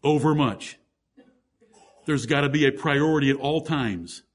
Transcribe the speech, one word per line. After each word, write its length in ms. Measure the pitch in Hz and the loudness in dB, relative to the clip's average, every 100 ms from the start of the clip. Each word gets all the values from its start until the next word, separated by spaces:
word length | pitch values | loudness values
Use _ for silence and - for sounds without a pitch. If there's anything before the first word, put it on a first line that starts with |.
Over 300 | 143 151 143 | 2 2 2
much. 440 | 151 131 98 - - _ _ _ _ - _ _ _ _ _ _ _ - | 2 0 -4 -14 -18 _ _ _ _ -20 _ _ _ _ _ _ _ -4
There's 200 | 143 117 | -4 0
gotta 240 | 143 143 | 0 2
be 160 | 147 139 | 2 2
a 60 | |
priority 580 | 135 160 143 156 156 139 | 2 0 0 2 2 2
at 60 | 139 | 0
all 260 | 139 156 | 0 -2
times. 600 | 151 156 120 92 85 - _ | -2 -2 -2 -4 -10 -18 _